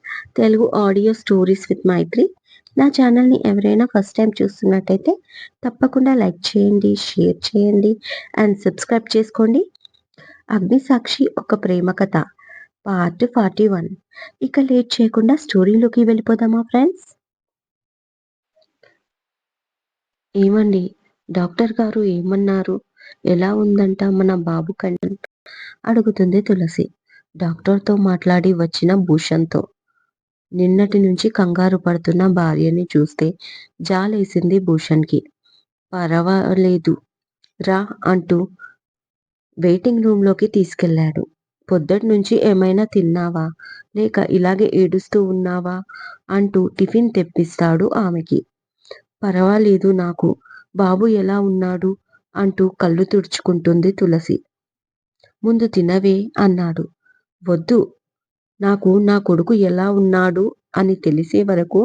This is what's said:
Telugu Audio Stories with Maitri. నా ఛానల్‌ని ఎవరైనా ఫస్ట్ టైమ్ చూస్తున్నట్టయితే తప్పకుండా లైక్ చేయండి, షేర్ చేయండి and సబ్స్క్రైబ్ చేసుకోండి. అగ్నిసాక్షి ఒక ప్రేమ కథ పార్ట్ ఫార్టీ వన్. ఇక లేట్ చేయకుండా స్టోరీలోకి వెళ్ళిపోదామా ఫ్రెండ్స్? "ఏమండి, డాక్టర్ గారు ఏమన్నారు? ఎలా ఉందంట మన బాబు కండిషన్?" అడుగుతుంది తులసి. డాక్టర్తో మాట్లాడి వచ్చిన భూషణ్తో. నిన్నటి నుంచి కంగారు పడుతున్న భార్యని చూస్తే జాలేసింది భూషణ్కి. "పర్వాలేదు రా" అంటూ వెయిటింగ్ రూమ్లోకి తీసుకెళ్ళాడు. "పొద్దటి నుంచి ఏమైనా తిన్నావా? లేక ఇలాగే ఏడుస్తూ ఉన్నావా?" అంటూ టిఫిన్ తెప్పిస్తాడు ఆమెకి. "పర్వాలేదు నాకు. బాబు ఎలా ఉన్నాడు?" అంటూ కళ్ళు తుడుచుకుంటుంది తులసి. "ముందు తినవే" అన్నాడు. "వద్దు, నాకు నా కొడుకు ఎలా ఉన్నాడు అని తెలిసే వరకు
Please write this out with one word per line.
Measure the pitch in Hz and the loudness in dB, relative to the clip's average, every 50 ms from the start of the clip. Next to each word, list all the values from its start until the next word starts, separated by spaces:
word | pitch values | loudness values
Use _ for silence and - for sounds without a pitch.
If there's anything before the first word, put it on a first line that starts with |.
| _ - - - - - _ | _ -18 -16 -16 -18 -10 _
Telugu | - 226 226 220 220 233 - - | 0 2 2 2 2 2 0 0
Audio | - 208 196 196 202 202 220 220 | 0 0 2 2 2 2 0 0
Stories | 220 - - 202 190 185 185 190 190 - | -2 -2 0 2 2 4 2 0 -2 -2
with | - 180 - - | -6 -6 -2 0
Maitri. | 185 180 170 170 170 - 226 359 392 381 _ _ _ _ _ _ _ _ | 0 0 0 -2 -2 0 0 0 0 -2 _ _ _ _ _ _ _ _
నా | - 269 285 | 2 2 2
ఛానల్‌ని | 277 - 262 247 233 247 254 254 262 - - | 4 4 4 4 4 4 4 4 4 2 2
ఎవరైనా | 220 202 202 196 208 208 214 233 | 0 0 2 2 2 2 2 2
ఫస్ట్ | 254 - 208 196 - - | 2 0 -2 -2 -2 -2
టైమ్ | - 220 220 208 - | 0 0 0 0 0
చూస్తున్నట్టయితే | 196 196 - - - 196 190 190 190 190 190 190 - - 370 - _ _ - - - - _ _ | -2 -4 -2 -2 0 0 0 0 0 0 -2 0 0 -2 -2 -2 _ _ -20 -20 -20 -20 _ _
తప్పకుండా | - 247 233 - - 262 262 269 254 269 262 | -10 -10 -4 -2 -2 0 2 2 2 2 2
లైక్ | 247 208 180 170 170 - | 2 0 0 -2 -4 -10
చేయండి, | - - 208 202 202 208 202 196 202 208 | -4 0 2 2 2 2 2 2 0 0
షేర్ | 196 - - - 190 170 180 180 - - | -2 -4 -6 -2 0 0 0 0 -2 -8
చేయండి | - - 196 202 208 208 202 196 208 220 220 - - - - - - - - | -4 -2 0 2 2 2 2 2 2 0 -2 -6 -14 -14 -14 -16 -10 -4 0
and | 220 208 202 202 - | 0 0 0 0 -2
సబ్స్క్రైబ్ | 196 180 - - - 240 226 226 - | -4 -4 -4 -6 -4 -4 -4 -4 -2
చేసుకోండి. | - 220 220 220 - - 226 220 233 294 403 - _ _ _ - _ _ _ _ _ _ - - - _ _ - | -2 -2 -2 -2 -2 0 0 2 2 0 0 -2 _ _ _ -20 _ _ _ _ _ _ -20 -20 -20 _ _ -6
అగ్నిసాక్షి | 220 208 185 185 233 269 262 - 269 233 233 - - - 277 - - - | -4 -4 0 0 0 0 2 0 -2 -2 -2 -6 -4 -2 -2 -2 -2 -6
ఒక | - - - | -4 -4 -4
ప్రేమ | 202 - 196 185 180 170 185 | -4 -2 -2 -2 0 -2 -2
కథ | 185 - 196 196 - 160 - - _ _ _ - - - - _ _ _ _ | -2 -2 -4 -2 -2 -4 -4 -4 _ _ _ -20 -20 -20 -20 _ _ _ _
పార్ట్ | 202 196 180 175 175 170 170 240 240 240 | -6 -4 -2 -2 -4 -2 -2 -4 -2 0
ఫార్టీ | 247 208 185 - - 214 214 | -2 -2 -2 0 0 0 0
వన్. | 196 175 170 - 185 - _ _ _ - - - _ _ - | 0 -2 -6 -8 -12 -16 _ _ _ -20 -20 -20 _ _ -10
ఇక | 262 - 285 | -4 -2 -2
లేట్ | 269 262 254 247 240 240 - | 0 2 2 0 0 -2 0
చేయకుండా | - 226 220 220 220 220 220 269 | 0 0 2 2 2 2 2 2
స్టోరీలోకి | 302 - - - 196 185 190 214 226 240 233 233 240 240 | 0 -2 -2 0 2 2 4 4 2 2 2 2 2 2
వెళ్ళిపోదామా | 214 - 220 220 - 226 220 233 226 220 226 233 | 2 0 0 0 -2 -2 0 0 0 0 -2 -4
ఫ్రెండ్స్? | 233 - 240 262 349 370 370 - _ _ _ _ _ _ _ _ _ _ _ _ _ _ _ _ _ _ _ _ _ _ _ _ _ _ _ _ _ _ 622 622 _ _ _ _ _ _ _ _ _ _ _ _ _ _ _ _ _ _ _ _ _ _ _ _ _ _ _ _ _ _ _ _ _ _ | -2 0 2 2 2 0 -4 -14 _ _ _ _ _ _ _ _ _ _ _ _ _ _ _ _ _ _ _ _ _ _ _ _ _ _ _ _ _ _ _ _ _ _ _ _ _ _ _ _ _ _ _ _ _ _ _ _ _ _ _ _ _ _ _ _ _ _ _ _ _ _ _ _ _ _
"ఏమండి, | 202 196 196 202 214 214 208 196 185 180 185 - _ _ _ _ _ _ - | 0 2 2 4 2 2 2 0 0 -2 -4 -10 _ _ _ _ _ _ -6
డాక్టర్ | 175 185 175 175 175 - 233 220 220 | -4 -4 -4 -4 -2 -2 -2 -2 -2
గారు | - 233 214 208 220 214 196 | -4 -4 -2 -2 -2 -2 -2
ఏమన్నారు? | 180 175 175 185 196 196 202 196 196 190 185 - 185 202 - _ _ _ - - - _ _ | -2 -2 -2 -2 -2 0 0 0 -2 -2 -2 -4 -6 -8 -8 _ _ _ -20 -20 -20 _ _
ఎలా | - 180 175 185 196 208 | -2 0 0 0 -2 0
ఉందంట | 214 214 208 202 202 202 190 190 190 196 196 196 | 0 0 2 2 2 2 0 0 -2 -2 0 0
మన | 190 190 190 190 180 170 | 2 2 2 0 0 -2
బాబు | 170 165 165 160 170 196 | -4 -4 -4 -4 -6 -8
కండిషన్?" | - - 185 180 - - 185 196 - - - _ _ _ - - - - - - _ - | -6 -6 -6 -6 -4 -6 -8 -8 -10 -14 -20 _ _ _ -20 -20 -20 -20 -20 -20 _ -4
అడుగుతుంది | 220 226 226 208 220 208 - 190 185 175 202 208 | 0 0 2 2 0 0 0 0 2 2 0 2
తులసి. | - 208 185 170 160 165 - - - - _ _ _ _ _ _ _ _ | 0 0 0 0 -4 -2 -4 -6 -6 -6 _ _ _ _ _ _ _ _
డాక్టర్తో | 160 180 170 165 165 - 196 196 196 196 - 208 | -6 -6 -6 -6 -4 -2 0 0 0 0 0 0
మాట్లాడి | 202 196 190 180 170 - 185 180 180 175 185 185 | 2 2 0 0 0 0 2 2 2 2 2 0
వచ్చిన | 170 170 165 - - - 170 190 | 0 -2 -4 -2 -2 0 2 2
భూషణ్తో. | 196 185 170 151 160 - - 165 160 165 165 - 147 - - _ _ _ _ _ _ _ _ _ _ _ _ _ _ _ _ - | 2 2 2 0 0 0 0 0 0 0 0 -2 -6 -6 -6 _ _ _ _ _ _ _ _ _ _ _ _ _ _ _ _ -4
నిన్నటి | 180 180 180 185 190 202 202 208 202 | -2 0 2 2 2 2 2 2 2
నుంచి | 196 190 185 175 - 220 | 2 2 0 0 -2 -2
కంగారు | - - 190 175 175 180 185 185 190 180 | 0 0 -2 0 0 0 0 0 0 0
పడుతున్న | 165 175 175 170 170 - 170 175 185 | -2 -2 -2 -2 -2 -2 0 2 2
భార్యని | 190 180 180 170 160 151 151 160 165 165 175 180 | 2 2 2 0 0 0 0 0 0 0 -2 -4
చూస్తే | 170 - 151 147 151 - - 156 160 160 - - - - - - _ _ _ | -2 0 0 0 0 -2 -2 -4 -4 -4 -6 -16 -20 -20 -20 -20 _ _ _
జాలేసింది | 170 165 190 185 190 208 214 208 196 196 - 175 170 175 190 196 | -6 -4 -2 -2 -2 -2 -2 -2 -4 -2 -2 0 0 2 2 0
భూషణ్కి. | 190 175 160 160 - - 160 156 156 - - 143 - - _ _ _ _ _ _ _ _ _ _ _ _ - | 2 2 0 0 0 0 0 0 2 0 -2 -4 -4 -6 _ _ _ _ _ _ _ _ _ _ _ _ -8
"పర్వాలేదు | 185 175 160 165 170 170 180 190 190 185 185 185 190 185 185 180 175 165 - 160 - _ _ _ _ _ _ _ _ _ _ _ _ | -8 -4 -2 -2 0 0 2 0 0 0 0 0 2 2 2 2 0 0 -2 -2 -2 _ _ _ _ _ _ _ _ _ _ _ _
రా" | - 196 190 190 202 202 - - - | -4 -2 -2 -2 -4 -8 -12 -6 -2
అంటూ | - 185 185 170 175 180 170 185 185 - _ - - _ _ _ _ _ _ _ _ _ _ _ _ _ _ _ _ _ - | 0 0 0 0 0 -2 -2 -2 -4 -10 _ -20 -20 _ _ _ _ _ _ _ _ _ _ _ _ _ _ _ _ _ -2
వెయిటింగ్ | 165 180 170 185 175 254 240 226 220 | 0 0 0 2 0 0 0 2 2
రూమ్లోకి | 220 214 202 196 196 190 - 208 214 | 2 2 2 2 2 2 0 -2 0
తీసుకెళ్ళాడు. | - 208 180 165 - - - 170 160 160 160 156 147 151 - - _ _ _ _ _ _ _ - | 0 0 -2 -2 -2 -4 -2 0 0 0 0 0 -2 -6 -8 -10 _ _ _ _ _ _ _ -2
"పొద్దటి | 190 175 147 135 185 208 226 | -2 -2 0 0 -2 -2 0
నుంచి | 220 214 202 196 - 233 - - | 0 0 0 2 0 0 2 2
ఏమైనా | 214 196 185 190 185 185 196 214 | 2 2 2 2 2 2 0 -2
తిన్నావా? | 220 - 202 175 165 170 180 175 170 170 165 160 160 160 - - - - - - _ _ | 0 0 0 0 0 0 -2 -2 -4 -4 -4 -6 -6 -8 -12 -20 -20 -20 -20 -20 _ _
లేక | 208 214 214 214 196 196 - | -4 -4 -2 0 -2 -2 0
ఇలాగే | - 190 180 180 190 190 214 - - | 0 0 2 0 2 2 0 2 2
ఏడుస్తూ | - 190 180 180 190 - - - 208 196 | 2 0 2 0 -4 -6 -2 -2 0 0
ఉన్నావా?" | 185 190 185 185 180 180 180 175 180 180 185 190 - - - - - - - _ - | 0 -2 -4 -4 -4 -4 -6 -6 -6 -8 -8 -12 -14 -20 -20 -20 -20 -20 -20 _ -4
అంటూ | 185 202 202 196 196 190 185 185 | -2 -2 -2 0 0 -2 -2 -2
టిఫిన్ | - - 196 - - 226 240 226 226 | -2 -2 -4 0 2 0 0 0 0
తెప్పిస్తాడు | 190 175 170 _ - 170 165 - - 175 165 160 165 190 - - | -2 -4 -4 _ -4 -4 -4 -2 -2 0 0 0 0 0 -2 -2
ఆమెకి. | - 208 185 175 165 165 - - - - - _ _ _ _ _ _ _ _ - - _ _ _ _ | -2 -4 -4 -4 -6 -4 -2 -4 -4 -4 -6 _ _ _ _ _ _ _ _ -20 -20 _ _ _ _
"పర్వాలేదు | - 196 185 180 185 190 208 214 220 208 196 185 190 196 190 | -6 -4 0 0 2 2 2 2 4 2 2 2 2 2 0
నాకు. | 185 175 175 175 - - 165 - - _ _ - - - _ _ | 0 -2 -4 -4 -2 -2 -2 -2 -4 _ _ -20 -20 -20 _ _
బాబు | 185 196 185 185 185 214 233 220 | -2 0 0 2 2 2 2 2
ఎలా | 202 190 190 196 202 | 0 0 -2 -2 -2
ఉన్నాడు?" | 202 196 190 185 185 180 180 175 185 190 196 - _ _ _ _ _ _ _ | -2 -2 -2 -2 -2 -4 -4 -4 -4 -4 -6 -6 _ _ _ _ _ _ _
అంటూ | - 202 196 190 - 190 185 185 _ | -2 -2 -2 0 0 -2 -2 0 _
కళ్ళు | 190 175 165 170 190 | -2 0 0 0 0
తుడుచుకుంటుంది | 190 - 202 180 - - - - - 180 170 165 175 170 170 170 185 196 | 0 0 -2 -2 -2 -10 -6 -4 -2 -2 0 0 2 2 2 2 0 0
తులసి. | 190 196 175 165 165 165 - - - - _ _ _ _ _ _ _ _ _ _ _ _ _ _ _ _ _ _ _ - | 0 0 0 0 0 0 -2 -4 -4 -4 _ _ _ _ _ _ _ _ _ _ _ _ _ _ _ _ _ _ _ -2
"ముందు | 226 233 226 226 | 0 0 2 0
తినవే" | 220 - 196 175 170 180 190 190 196 190 196 202 226 - - | 0 0 -2 0 0 0 0 2 2 0 0 -2 -6 -4 0
అన్నాడు. | 208 196 185 180 180 170 165 165 156 - _ _ _ _ _ _ _ _ _ _ 180 | 0 2 2 0 -2 -4 -4 -6 -8 -10 _ _ _ _ _ _ _ _ _ _ -4
"వద్దు, | 185 175 165 165 - 240 226 - - - _ _ _ _ _ _ _ _ _ _ _ _ _ | -4 -2 -2 0 2 2 2 2 0 -6 _ _ _ _ _ _ _ _ _ _ _ _ _
నాకు | 202 196 202 202 - 190 185 202 | 0 0 0 2 2 2 2 4
నా | 208 202 202 202 | 4 2 2 2
కొడుకు | 202 - 175 165 170 - 233 214 | 2 0 0 0 2 0 2 2
ఎలా | 196 180 180 180 190 202 | 2 2 0 0 -2 0
ఉన్నాడు | 202 202 196 190 185 185 185 185 175 185 196 233 - _ _ _ - | 0 2 2 2 2 2 0 0 0 0 -2 -2 -4 _ _ _ -4
అని | 196 196 190 190 | -2 0 0 0
తెలిసే | 190 - 165 151 156 165 160 - 202 208 | 0 0 0 0 0 -2 0 0 0 0
వరకు | 202 190 175 170 170 - 185 233 | 2 0 -2 -2 0 0 0 0